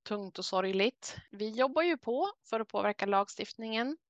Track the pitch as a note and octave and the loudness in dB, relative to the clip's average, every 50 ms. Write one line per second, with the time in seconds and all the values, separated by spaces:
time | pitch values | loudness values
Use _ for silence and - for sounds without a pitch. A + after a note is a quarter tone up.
0 | - - G#3+ G#3 G3 F#3 - F#3 F#3 - G3 F#3 F#3 F#3+ F#3+ F#3+ G3+ B3+ - _ | -8 -6 -6 -6 -6 -8 -10 -8 -6 -2 0 0 0 2 2 2 2 2 0 _
1 | - - - - - - - G3+ G#3+ A3 G#3+ A#3 C4 C4+ C4+ D#4 E4+ F4 D#4+ A#3+ | -12 -12 -12 -14 -16 -12 -8 -6 -6 -2 0 2 2 2 4 2 2 2 2 0
2 | - A3+ A#3+ C#4 F#4 G4+ G4+ _ _ - A3+ A3 A3 - - G3+ G3+ G#3 G3+ - | 0 -2 0 0 0 -2 -4 _ _ -4 -2 -2 -2 -2 -2 0 0 0 0 0
3 | G3+ G3 G3+ G3 G3+ - - - G3 - - - A3+ A3 A3 A3+ A#3+ C4+ D#4+ - | 0 2 4 4 2 2 -2 -10 -10 -10 -10 -10 -8 -4 -2 -2 -2 -2 -4 -8
4 | _ | _